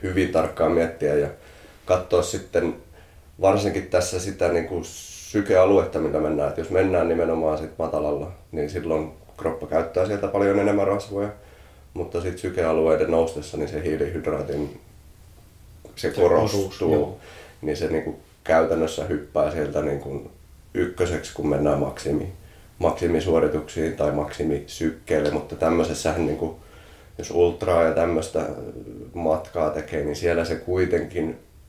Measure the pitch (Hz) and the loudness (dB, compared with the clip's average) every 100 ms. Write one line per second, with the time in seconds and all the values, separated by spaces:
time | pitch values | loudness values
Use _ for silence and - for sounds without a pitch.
0 | 95 92 87 85 80 - 82 85 82 - | -4 0 2 2 0 0 2 2 0 0
1 | 73 73 71 - - - - - - 92 | 0 2 0 -4 -20 -20 -20 -8 0 0
2 | 87 87 80 92 - 85 82 - - - | 2 0 0 -4 -4 0 0 -2 -12 -20
3 | - - - - 95 104 101 98 - 90 | -20 -20 -20 0 4 4 2 -2 0 0
4 | 90 92 95 - 87 85 80 87 80 - | 0 -4 -4 0 2 2 0 -6 -8 -12
5 | - - - 107 101 92 92 98 - 82 | -16 -16 -4 -2 4 6 8 6 4 0
6 | 78 76 78 76 71 - 82 90 95 87 | -2 0 0 0 -2 -2 0 2 4 4
7 | 85 85 82 82 80 76 78 - 80 78 | 2 2 2 2 0 -2 -4 -6 -4 -2
8 | 76 73 80 - - 80 73 87 80 78 | -2 -2 -6 -12 -10 -6 -4 -4 -2 -2
9 | 78 - - - 82 80 - 78 - 90 | -2 -10 -20 -6 -4 -4 -2 0 0 0
10 | 95 101 98 101 98 98 101 101 98 101 | 0 0 -2 2 4 4 4 2 2 0
11 | - 98 104 104 - - - - - - | -2 -4 -4 -8 -20 -20 -20 -20 -14 -10
12 | 85 85 90 85 92 90 80 80 80 78 | -6 -4 -4 -6 -6 -2 2 4 4 4
13 | 80 82 82 76 73 78 73 76 78 78 | 4 2 2 -2 -8 -6 -6 -4 -2 -2
14 | 71 87 - 73 69 71 73 - - - | -2 -4 -4 -4 -4 -4 -6 -10 -20 -20
15 | - - - - - - - - - - | -20 -20 -20 -20 -20 -20 -20 -20 -20 -6
16 | - - 87 85 - 101 95 - 87 76 | -2 4 6 6 4 0 -2 -2 2 2
17 | 73 95 - - - - 76 71 78 78 | 2 -6 -16 -20 -20 -8 -6 -2 -2 -2
18 | 78 71 - - - 80 80 82 80 - | -4 -8 -14 -8 2 4 4 2 0 -2
19 | 76 76 - 78 76 80 73 73 73 71 | -4 -4 -2 0 0 0 -4 -2 -2 -4
20 | 71 69 - - - - - - 90 - | -6 -10 -12 -20 -20 -20 -8 -4 -2 -2
21 | 87 80 - - 73 71 73 69 69 - | -2 -2 -6 -4 -2 2 2 2 0 -4
22 | 71 73 87 - - - - - 85 - | -2 -2 -4 -10 -20 -20 -20 -2 -2 0
23 | 85 85 92 82 80 85 - 82 78 78 | 0 0 2 2 2 0 -6 -4 -4 0
24 | 76 76 73 - 78 71 - - 80 - | 0 0 -4 -4 -2 -2 -6 -4 -4 -4
25 | - 78 73 76 - 76 80 85 78 - | -2 0 0 -2 -6 -2 2 2 0 -2
26 | 90 78 76 69 80 - - - - - | -2 0 0 -2 -4 -8 -18 -20 -20 -20
27 | - - - 85 87 85 90 85 80 76 | -18 -12 -2 4 4 2 2 4 4 4
28 | 85 82 - 80 76 67 - - - - | 2 0 -2 -4 -4 -6 -10 -12 -14 -14
29 | - 87 80 78 - 87 78 78 76 78 | -12 -4 0 0 -2 -2 0 -2 -4 -4
30 | 73 73 87 85 82 82 - 92 90 87 | -4 -2 0 2 0 -4 -2 0 2 0
31 | - 87 80 80 - - | 0 -4 -4 -6 -16 -20